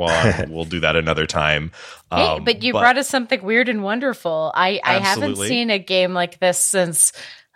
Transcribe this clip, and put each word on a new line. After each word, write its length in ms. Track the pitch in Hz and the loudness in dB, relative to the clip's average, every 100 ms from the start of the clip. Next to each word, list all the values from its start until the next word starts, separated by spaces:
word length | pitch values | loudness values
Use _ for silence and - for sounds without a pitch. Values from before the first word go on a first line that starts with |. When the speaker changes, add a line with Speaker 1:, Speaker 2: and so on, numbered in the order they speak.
Speaker 1:
on. 480 | 85 82 107 82 80 | 0 2 2 0 -4
Speaker 2:
<laughs> 0 | |
Speaker 1:
We'll 160 | 80 80 | -6 -6
do 140 | 85 | -2
that 140 | 78 | 0
another 320 | 82 80 78 78 | 2 2 0 0
time. 460 | 82 76 76 80 - - - - | 0 0 0 -4 -10 -20 -20 -4
Speaker 3:
Hey, 100 | 85 | 0
Speaker 1:
Um, 220 | 82 78 | 2 0
Speaker 3:
but 180 | 240 220 | -2 -2
you 120 | 240 | 0
Speaker 1:
but 60 | 214 | 2
Speaker 3:
brought 180 | 240 254 | 4 2
us 100 | 262 | 0
something 340 | 262 233 247 | -2 -2 -4
weird 280 | 190 226 254 | 0 0 0
and 120 | 214 | -2
wonderful. 720 | 196 233 269 - 175 160 156 | -2 -2 -4 -4 -4 -2 -2
I, 240 | - 185 202 | 0 0 0
I 140 | - 190 | 0 2
haven't 320 | 196 196 202 | 2 0 -2
Speaker 1:
Absolutely. 180 | 196 202 | -2 -2
Speaker 3:
seen 220 | 247 233 | 0 0
a 80 | 196 | -2
game 340 | 180 185 180 | 0 0 2
like 260 | 180 175 - | 0 -4 0
this 200 | 180 180 | 0 2
since, 540 | - 190 175 160 - - - - _ | 2 2 0 2 0 0 -18 -20 _